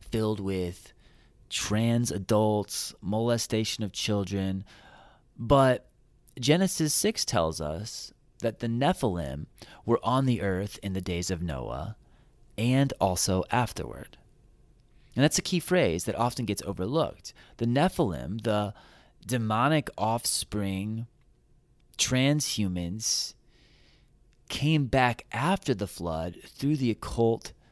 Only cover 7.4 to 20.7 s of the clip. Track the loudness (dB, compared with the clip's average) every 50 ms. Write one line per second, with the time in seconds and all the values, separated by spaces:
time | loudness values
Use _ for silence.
7.4 | 2 2 0 -2 -4 -4 -4 -6 -8 -8 -10 -12 -14 -16 -18 _ _ _ _ -6
8.4 | -4 -4 -4 -4 -4 -2 0 0 2 0 2 2 0 -2 0 -2 -4 -6 -6 -8
9.4 | -10 -12 _ -20 -20 -20 -20 -6 0 2 2 2 2 2 2 2 4 2 2 2
10.4 | 0 0 0 -2 -2 -4 -6 -8 -6 -4 -4 -4 -2 -2 -2 -2 -2 -2 -4 -4
11.4 | -4 -4 -4 -6 -6 -6 -6 -6 -8 -8 -10 -12 -16 _ -20 -20 -20 _ _ _
12.4 | -20 -12 -6 -2 0 2 4 4 4 2 2 2 2 2 2 2 0 2 2 2
13.4 | 0 2 0 0 0 0 -4 -6 -8 -8 -10 -12 -14 -16 -20 -20 -20 _ _ _
14.4 | _ -20 _ _ _ -20 _ _ _ _ -20 -20 -20 -6 0 2 4 4 4 0
15.4 | -2 0 -2 -2 0 2 2 4 4 4 2 0 -2 -2 -2 0 0 0 -2 -2
16.4 | -2 -2 -4 -4 -4 -6 -6 -4 -4 -2 0 0 -2 -2 -4 -10 -18 -20 -20 -20
17.4 | -20 -16 -8 -4 0 2 2 4 2 2 2 0 0 0 -2 -4 -6 -8 -6 -4
18.4 | -2 0 0 0 0 -2 -6 -10 -18 -20 -20 -20 -20 _ _ _ -6 -4 -2 -2
19.4 | 0 0 2 2 2 4 2 2 0 -2 -4 -2 0 0 0 0 -2 -2 -4 -4
20.4 | -4 -4 -4 -4 -2 -2